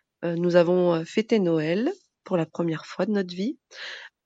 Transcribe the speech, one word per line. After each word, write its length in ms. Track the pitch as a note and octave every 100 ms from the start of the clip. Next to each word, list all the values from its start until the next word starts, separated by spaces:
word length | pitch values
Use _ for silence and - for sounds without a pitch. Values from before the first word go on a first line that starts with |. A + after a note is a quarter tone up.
| _ -
nous 320 | E3+ E3+ F3 F3
avons, 380 | E3+ F3+ F3
euh, 100 | E3
fêté 360 | D#3+ - G#3+ A3+
Noël 520 | F3 D#3+ D#3 F#3 C4+ G4+ _ _ -
pour 120 | F3+
la 80 | D#3+
première 400 | - E3+ D#3 -
fois 220 | - F#3+
de 40 |
notre 220 | G#3 F3+
vie, 240 | F3+ G#3+ E4 _ - - - - _